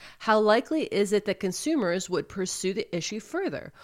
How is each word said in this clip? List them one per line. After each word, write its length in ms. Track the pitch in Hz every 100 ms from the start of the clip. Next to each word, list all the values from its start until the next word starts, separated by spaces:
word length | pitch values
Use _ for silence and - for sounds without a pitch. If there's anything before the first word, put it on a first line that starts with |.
| - -
how 220 | - 220
likely 440 | 214 220 269 320 -
is 260 | 190 202
it 140 | 208 208
that 120 | 185
consumers 720 | 196 180 294 320 185 180 -
would 180 | 175 -
pursue 440 | 190 185 - 190
the 240 | 196 - 175
issue 240 | - 214
further? 520 | - 339 381 147 - -